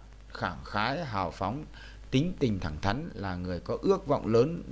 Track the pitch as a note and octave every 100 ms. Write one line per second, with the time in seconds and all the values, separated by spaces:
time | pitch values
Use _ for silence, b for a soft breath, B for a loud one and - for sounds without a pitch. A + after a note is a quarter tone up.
0 | - - - - G2+ D2+ - G#2 A2+ D3
1 | D3+ G2+ F2 - F#2+ C3+ D3+ B B B
2 | - C3+ E3 - B2+ G2 E2+ D2+ G2 B2
3 | E3+ - G2 F2+ F2+ E2+ - A#2+ - G3
4 | C#3 C#3 - A2+ D#3+ E3+ -